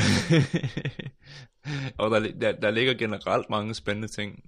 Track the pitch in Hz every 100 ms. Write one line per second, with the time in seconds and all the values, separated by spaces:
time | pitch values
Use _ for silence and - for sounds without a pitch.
0 | 101 98 - 165 - 175 131 - 139 -
1 | - - 139 143 131 _ 147 143 135 -
2 | 107 110 110 - 113 85 107 110 131 120
3 | 113 101 - 110 - 107 104 110 - 104
4 | 107 - 104 -